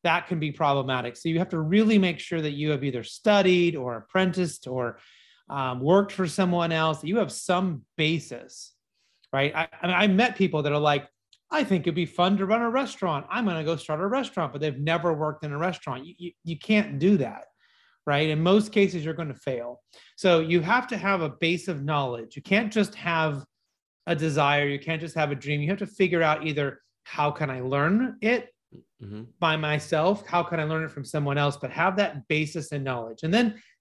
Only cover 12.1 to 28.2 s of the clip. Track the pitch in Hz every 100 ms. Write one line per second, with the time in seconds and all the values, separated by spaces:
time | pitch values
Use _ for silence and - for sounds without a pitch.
12.1 | - 180 196 190 226 233 254 269 - 185
13.1 | 143 - 208 214 160 156 160 - 156 196
14.1 | 262 262 - 151 135 151 131 151 165 170
15.1 | 151 151 147 151 143 175 170 - 127 156
16.1 | - 175 _ 165 160 - 214 208 139 175
17.1 | 196 120 107 - _ _ _ _ _ -
18.1 | 143 156 151 170 208 214 208 196 170 151
19.1 | 160 160 120 - 123 120 123 _ - -
20.1 | - 185 165 160 170 160 247 254 208 190
21.1 | 190 156 147 165 175 185 151 143 151 135
22.1 | 120 113 - - 202 220 220 202 - 175
23.1 | 165 156 143 - _ _ _ _ _ -
24.1 | - 160 143 143 143 143 139 160 160 160
25.1 | 165 147 139 139 147 147 196 208 - 185
26.1 | 170 160 156 160 147 139 - _ _ -
27.1 | - 147 147 147 131 127 139 156 214 254
28.1 | -